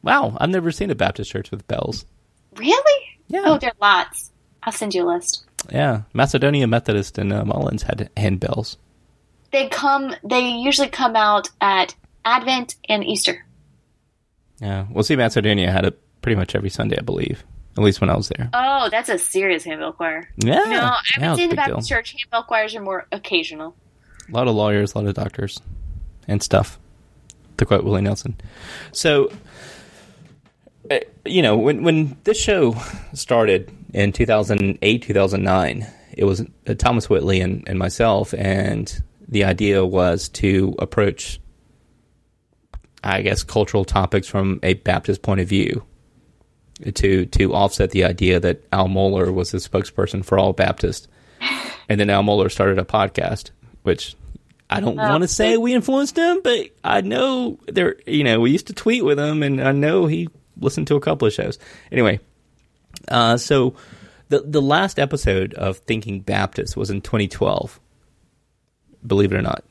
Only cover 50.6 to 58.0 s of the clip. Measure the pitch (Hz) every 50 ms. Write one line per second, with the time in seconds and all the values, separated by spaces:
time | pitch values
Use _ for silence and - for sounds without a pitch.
50.6 | 95 95 - - - 90 - - - _ _ _ _ _ _ _ - - - -
51.6 | - - - - - - 107 104 104 101 101 98 101 104 104 104 95 95 - -
52.6 | 98 98 98 95 92 - - 107 98 95 - - - 95 107 - - - - _
53.6 | - - - - _ 101 85 - - - - _ - - - - _ _ _ _
54.6 | _ _ - 208 196 220 - 147 214 208 202 - 180 170 - - 214 220 233 233
55.6 | 226 247 254 247 - - 262 269 285 285 - 330 330 339 349 392 370 - 240 220
56.6 | - - _ _ - - - 202 190 196 220 254 262 269 262 254 247 233 - -
57.6 | _ - - 175 180 175 - -